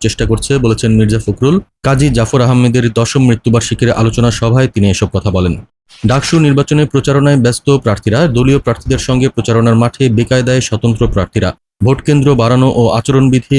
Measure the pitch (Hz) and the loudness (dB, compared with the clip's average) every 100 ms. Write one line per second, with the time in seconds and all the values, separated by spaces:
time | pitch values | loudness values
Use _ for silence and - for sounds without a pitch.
0 | 110 - 110 110 - 139 120 110 117 110 | -4 -2 -2 -2 -2 0 0 0 0 2
1 | 107 110 107 - 131 190 - _ 135 135 | 2 0 -4 -2 0 0 -4 _ -2 0
2 | 147 117 113 135 123 123 123 123 120 117 | 2 0 0 0 2 2 2 0 0 -2
3 | 117 139 127 113 117 117 - 110 113 - | -2 2 2 2 0 -2 -2 -2 0 0
4 | 113 123 117 110 117 127 131 107 98 92 | 0 0 0 0 0 0 0 0 0 0
5 | 95 95 107 90 90 - - _ _ - | -2 -2 -2 -2 -2 -4 -10 _ _ -4
6 | 110 135 - 165 147 139 - 151 143 139 | -2 -2 0 0 2 2 0 0 0 -2
7 | 143 139 143 139 120 123 - 139 113 101 | 0 0 2 2 0 -2 -2 -2 0 -2
8 | 107 117 165 120 127 139 - 117 - 127 | -2 0 0 0 2 0 -2 -4 -4 -4
9 | - 127 131 - 110 113 117 113 117 - | -2 -2 -2 -2 -2 0 2 2 0 0
10 | 131 110 117 127 123 127 - 113 120 110 | 0 0 0 0 0 -2 -2 -2 -2 0
11 | 117 101 90 110 90 - _ - 113 135 | -2 -2 -2 -2 -4 -6 _ -4 -2 0
12 | - 147 139 127 117 127 131 123 117 113 | 0 2 2 2 2 2 2 2 0 0
13 | - 131 131 127 - | 0 2 2 0 0